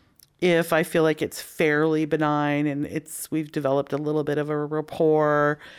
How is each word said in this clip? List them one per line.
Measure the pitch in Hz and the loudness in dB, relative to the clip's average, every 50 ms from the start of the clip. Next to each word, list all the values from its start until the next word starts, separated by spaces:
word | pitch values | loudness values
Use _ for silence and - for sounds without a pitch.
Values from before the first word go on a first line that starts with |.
| _ _ _ _ _ _ _ _ | _ _ _ _ _ _ _ _
if | - 180 170 165 170 170 | 0 2 2 2 2 2
I | 170 156 | 0 0
feel | 160 - - 165 160 | 0 0 2 2 2
like | 156 156 - | 2 2 0
it's | 147 - - - | -4 -6 -6 -10
fairly | - - - - 170 151 147 151 156 160 156 156 160 | -16 -8 -4 0 0 2 2 2 2 2 2 0 0
benign | 147 165 151 156 147 147 147 147 147 143 147 147 | 0 0 0 0 0 0 0 0 0 0 0 0
and | 147 139 143 147 | -2 -2 -4 -6
it's, | 156 - 156 - - - - - - | -6 -6 -8 -8 -10 -12 -14 -8 -6
we've | 160 156 156 147 | -4 -4 -4 -4
developed | - 156 143 131 139 143 135 - | -4 -4 0 0 0 0 0 -2
a | 143 | -4
little | 143 151 151 151 151 143 | -4 -2 -2 -2 -2 -2
bit | 151 147 | -2 -2
of | 151 143 151 | -2 -2 -2
a | 151 147 147 | -4 -4 -4
rapport. | 147 156 156 151 - - - 165 156 156 156 151 147 147 147 147 147 151 151 - - - | -4 -4 -6 -6 -6 -2 0 2 4 4 4 4 4 4 4 2 2 0 -2 -8 -16 -20